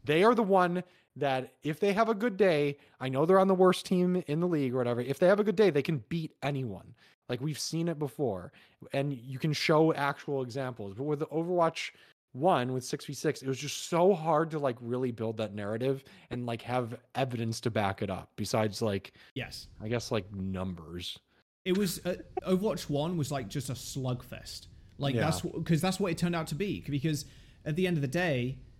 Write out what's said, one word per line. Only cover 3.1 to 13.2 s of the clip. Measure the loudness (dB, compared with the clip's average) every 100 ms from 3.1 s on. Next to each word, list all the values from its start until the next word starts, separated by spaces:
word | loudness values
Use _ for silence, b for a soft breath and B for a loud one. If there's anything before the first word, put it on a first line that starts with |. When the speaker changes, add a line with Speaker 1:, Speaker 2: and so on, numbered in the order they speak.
| 2 6
Speaker 1:
they're | 6
on | 6
the | 6
worst | 6 6 0
team | 2 2 0 0
in | -2
the | 2
league | 2 0
or | 0
whatever. | 0 0
If | -2 4
they | 6
have | 6
a |
good | 2 4
day, | 4
they | 4
can | 0 -4 -4
beat | -6 -6 _
anyone. | -4 -4 -6 -8 -14 -20 b b -8
Like, | -6
we've | -4 -6
seen | -6 -2 -2
it | -2
before, | -6 -2 -2 -2 -10 b b b -6
and | -2 -2
you | -6 -10 -4
can | -2
show | 0 4 6 6
actual | 2 -2 -4 -4 -4
examples. | -4 -6 -6 -8 -10 -6
But |
with | -4 -4
the | -2
Overwatch | -4 0 2 2 0 -10 b b _ _
one, | -2 2 2 0
with | -4 -6
six | -8 -8
v |
six, | -4